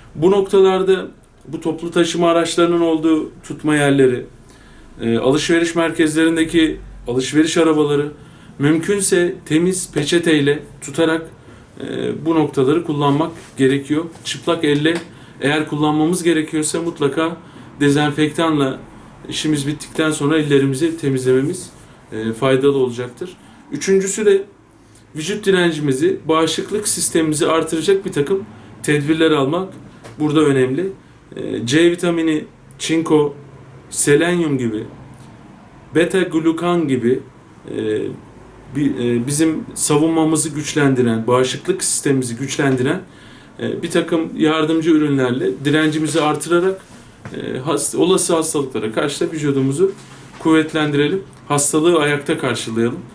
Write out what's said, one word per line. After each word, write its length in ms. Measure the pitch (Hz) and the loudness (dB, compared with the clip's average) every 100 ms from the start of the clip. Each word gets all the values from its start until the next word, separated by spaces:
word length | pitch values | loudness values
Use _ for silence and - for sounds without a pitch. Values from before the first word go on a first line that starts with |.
| - | -16
Bu 160 | - 165 | 0 2
noktalarda 760 | 202 190 196 190 185 185 180 - - _ - - | 2 4 4 6 4 2 0 -2 -16 _ -20 -14
bu 120 | 151 | -6
toplu 300 | 170 160 170 | -6 -6 -2
taşıma 400 | 175 170 170 170 | 0 0 2 2
araçlarının 500 | 165 165 - 170 170 | 2 2 2 2 4
olduğu 500 | 165 160 160 156 - - | 2 2 2 0 -2 -12
tutma 340 | - - 151 151 | -14 -6 0 2
yerleri, 480 | 143 139 131 120 - - - - - - - - | 4 4 4 2 -6 -18 -20 -20 -20 -20 -20 -6
e, 180 | 117 117 | -2 2
alışveriş 560 | 127 147 147 170 170 | 2 2 2 0 2
merkezlerindeki 1000 | 175 165 160 156 151 165 165 160 170 156 - - - - | 0 -2 0 0 2 2 2 0 2 0 -2 -12 -12 -6
alışveriş 480 | 127 127 147 156 175 | -4 0 0 2 2
arabaları, 560 | 160 151 147 143 151 - - - - - | 2 4 2 0 -2 -8 -20 -20 -18 -2
mümkünse 760 | 143 160 - 202 196 180 175 - | 2 2 0 -2 2 2 0 -2
temiz 480 | - 156 180 185 - | -2 0 2 0 -4
peçeteyle 680 | 147 147 170 170 151 143 147 - - | -4 0 0 2 2 2 0 -4 -16
tutarak, 500 | - 143 165 160 160 - - - - - | -8 0 0 0 -4 -18 -20 -20 -20 -14
e, 40 | - 117 120 117 151 | -8 -6 -4 -4 0
bu 80 | |
noktaları 500 | 165 147 - 131 156 | 2 2 2 2 2
kullanmak 460 | 165 147 143 143 165 - - - | 0 0 2 2 0 -6 -14 0
gerekiyor. 480 | 135 139 139 151 170 - | 2 2 0 -4 -4 -10
Çıplak 400 | - - - 165 | -12 -6 -4 0
elle 300 | 151 143 156 175 - - - - | 0 2 0 -2 -6 -18 -20 -4
eğer 280 | 135 151 151 | -2 0 -2
kullanmamız 540 | 147 151 151 156 175 | -2 0 2 0 0
gerekiyorsa 600 | 165 160 156 156 151 165 | 0 0 -2 -4 -4 -4
mutlaka 540 | 170 165 202 165 160 175 - - - - | -6 -2 -2 0 -2 -4 -16 -20 -20 -2
dezenfektanla 960 | 143 143 147 147 151 151 165 151 135 131 - - - - - | 2 2 0 0 -2 0 0 0 0 -4 -14 -20 -20 -18 -12
işimiz 380 | - 156 147 139 | -6 -2 -2 -2
bittikten 440 | 147 - - 156 | -6 -6 -2 -2
sonra 280 | 151 143 160 | 0 0 0
ellerimizi 600 | 147 143 139 131 165 160 | 2 2 2 0 -2 -2
temizlememiz, 720 | 147 131 127 127 143 180 - - - - - | -4 -2 2 2 0 -4 -12 -20 -20 -20 -14
e, 200 | 110 113 | -6 -6
faydalı 460 | 113 135 131 143 139 | -2 0 2 2 2
olacaktır. 580 | 127 120 123 - 180 - - - - | 0 -4 -10 -10 -14 -14 -20 -20 -12
Üçüncüsü 540 | 143 - 190 190 208 208 | -6 0 2 2 0 2
de 180 | 196 196 - _ - - - - 151 | 2 0 -16 _ -20 -20 -20 -16 -10
vücut 300 | 156 214 196 | -6 -2 2
direncimizi, 760 | 185 170 151 147 131 170 - 147 | 4 2 0 -2 0 0 0 0
bağışıklık 600 | 160 160 - - 214 208 | 0 0 -2 -4 -4 -4
sistemimizi 580 | - - 170 160 147 151 | -4 -2 0 0 0 0
artıracak 600 | 160 160 165 160 196 - | 0 0 -2 2 0 0
bir 60 | |
takım 320 | 147 143 196 202 - - - | -4 -2 -2 -4 -16 -20 -8
tedbirler 480 | - 147 143 160 160 | -2 0 0 2 2
almak 420 | 147 135 170 190 - - - - - | 2 0 -2 -6 -12 -20 -20 -20 -4
burada 200 | 151 147 | 0 2
önemli. 520 | 151 135 127 135 190 - - - - - | 4 4 2 0 -4 -8 -18 -20 -16 -12
E, 300 | 107 107 117 | -8 -6 0
C 240 | 151 175 | 4 4
vitamini, 540 | 170 175 170 160 151 - - - - | 2 0 0 0 -2 -4 -16 -20 -10
çinko, 560 | - 160 160 151 147 - - - - - - | -2 -2 2 2 2 -4 -18 -20 -20 -20 -10
selenyum 680 | - - 143 170 175 160 135 | -2 2 4 4 0 0 0
gibi, 260 | 120 107 - - - - - - - - - - - | -2 -4 -8 -16 -20 -20 -20 -20 -20 -20 -20 -20 -4
beta 260 | 151 170 190 | 0 2 0
glukan 680 | 175 160 160 160 175 175 147 | 0 0 0 0 0 0 0
gibi, 320 | 127 117 131 - - - - - 113 | 0 2 0 -4 -20 -20 -18 -10 -6
e, 260 | 110 107 101 - - - - - - 135 | -4 -4 -4 -10 -16 -20 -20 -20 -10 -2
bi-, 180 | 139 - | -2 0
e, 240 | 120 120 123 | 0 0 0
bizim 380 | 143 160 160 - | 0 0 0 -8
savunmamızı 760 | - - 147 160 160 156 156 156 | -6 0 2 2 2 2 0 -2
güçlendiren, 760 | 143 143 151 139 127 117 113 113 | -6 -4 0 2 2 2 0 2
bağışıklık 580 | 123 127 139 - 185 | 2 2 -2 -4 -4
sistemimizi 520 | - - 147 135 120 117 | -2 -2 0 0 -2 -6
güçlendiren, 640 | 139 - 143 127 123 185 - - - - - - | -6 -2 0 0 0 -2 -8 -20 -20 -20 -20 -10
e, 220 | 117 - | -8 -6
bir 80 | 170 | -2
takım 400 | 180 165 165 160 - | -2 0 -2 -2 0
yardımcı 540 | 156 156 156 165 160 | 0 2 0 0 2
ürünlerle 600 | 156 151 139 123 127 190 190 | 2 2 2 0 0 -2 -2
direncimizi 560 | 139 151 156 156 156 160 | 0 2 2 0 0 0
artırarak, 600 | 151 143 156 175 190 190 - - - - - | 0 -2 0 0 2 -2 -10 -20 -20 -20 -14
e, 240 | - - - | -10 -8 -6
hast-, 380 | 135 123 - 117 | -4 -2 -2 0
olası 380 | 165 185 - | 2 2 2
hastalıklara 580 | 165 156 151 135 113 107 | 0 0 -4 -4 -4 -4
karşı 280 | 117 151 - 170 | -4 -4 -4 -6
da 60 | |
vücudumuzu 600 | 160 147 135 135 143 196 - - - - - | -2 -2 0 0 0 0 -2 -16 -20 -20 -4
kuvvetlendirelim. 840 | 165 160 156 160 151 143 147 190 - - - | 2 2 2 -2 0 0 0 -2 -6 -16 -4
Hastalığı 500 | 143 - 156 165 170 | -2 0 2 2 2
ayakta 400 | 147 143 143 156 | 2 0 -2 -2
karşılayalım. 640 | 131 113 - 113 117 170 - | -2 -4 -4 -2 -2 -4 -12